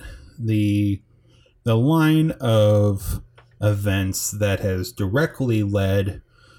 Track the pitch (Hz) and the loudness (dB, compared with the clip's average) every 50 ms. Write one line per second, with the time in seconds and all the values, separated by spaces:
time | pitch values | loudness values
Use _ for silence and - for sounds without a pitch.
0 | - - - - - - - - 117 110 110 107 104 101 101 101 101 101 98 - | -18 -18 -20 -20 -20 -20 -14 -8 -4 -2 0 2 2 2 2 2 0 0 -2 -4
1 | - _ _ _ _ _ _ _ _ _ _ _ - 120 113 113 123 147 165 165 | -8 _ _ _ _ _ _ _ _ _ _ _ -2 0 0 2 2 2 2 4
2 | 156 156 156 156 156 160 - - 123 117 113 110 107 104 104 104 104 104 98 98 | 4 4 4 2 2 0 -2 -2 0 2 4 4 4 4 4 4 2 2 0 -2
3 | - - - - - - _ - - _ _ - 101 107 101 101 104 101 95 98 | -4 -6 -8 -8 -10 -14 _ -20 -20 _ _ -4 -2 0 0 0 -2 -2 -2 0
4 | 95 95 - - - - 104 104 104 101 98 - - 98 92 92 92 - - - | -2 -2 -4 -6 -6 -8 -4 -2 0 0 0 0 -2 -2 -2 -2 -4 -6 -6 -6
5 | 101 92 104 143 165 - - - 135 120 113 107 101 101 101 98 95 95 98 101 | -4 -2 0 0 0 -2 -2 -4 -2 0 0 0 0 0 0 0 0 0 0 0
6 | 98 101 - - - _ _ _ _ - - | 0 -2 -6 -10 -14 _ _ _ _ -20 -20